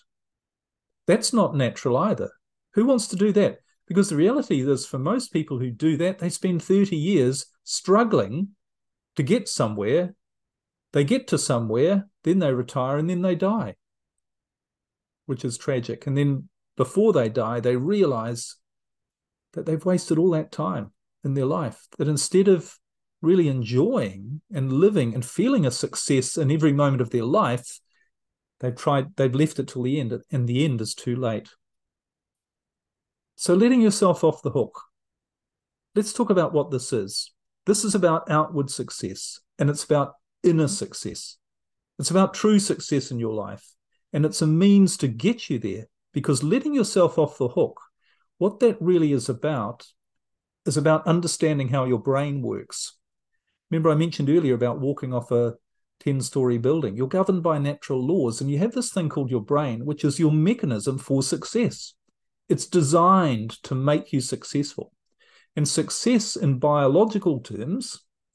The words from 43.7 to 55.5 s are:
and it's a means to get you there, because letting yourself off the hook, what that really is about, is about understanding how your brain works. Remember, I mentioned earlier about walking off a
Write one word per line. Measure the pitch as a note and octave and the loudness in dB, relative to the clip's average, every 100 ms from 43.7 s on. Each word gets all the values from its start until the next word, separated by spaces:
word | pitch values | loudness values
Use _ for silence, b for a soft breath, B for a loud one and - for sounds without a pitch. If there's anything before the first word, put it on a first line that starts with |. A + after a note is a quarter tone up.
| _ _ _ - | _ _ _ -6
and | D3 | -2
it's | D3+ - | 0 0
a | D#3 | 2
means | D#3+ G3 G3+ F#3+ - | 4 6 8 6 2
to | C#3 | -4
get | A2+ F#3+ A#3 - | 0 -2 -2 -4
you | B2+ | -6
there, | G#2+ G#2+ A#2 _ _ | -4 -8 -12 _ _
because | D3 - C#3 | -4 0 0
letting | D3 A#3+ D4+ | 2 0 0
yourself | C#4+ G3+ G3 E3+ - | -2 0 2 2 2
off | D3 - | -2 -2
the | B2 | -4
hook, | - D#3 - _ _ _ _ _ - | 0 -2 -4 _ _ _ _ _ -4
what | G3 G#3 | -4 2
that | A#3+ G#3 | 0 2
really | E3+ F3 D#3 | 2 2 2
is | C#3 B2+ | 0 -2
about, | A#2+ D3+ C#3+ G#2 - - _ _ _ _ _ _ _ | -6 -4 -4 -6 -10 -20 _ _ _ _ _ _ _
is | - D3+ | -4 0
about | D3+ D#3 F3 | 2 2 2
understanding | E3 E3+ - D#3 D3 B2+ | 0 0 -2 0 0 -2
how | C3+ B2+ | -2 0
your | B2 | 0
brain | C3+ C3+ D3 C#3+ | 0 0 -2 -4
works. | A2 G2+ - - - _ _ _ _ _ _ _ - | -6 -8 -10 -12 -12 _ _ _ _ _ _ _ -6
Remember, | E3 D#3+ | 0 2
I | |
mentioned | D3+ E3 - C#3 | 2 0 0 2
earlier | E3+ D3 | 4 4
about | A#2+ B2 - | 2 0 -2
walking | C3+ C#3+ C3 | -4 -4 -4
off | B2 - | -6 -2
a | A#2+ A#2 | 0 0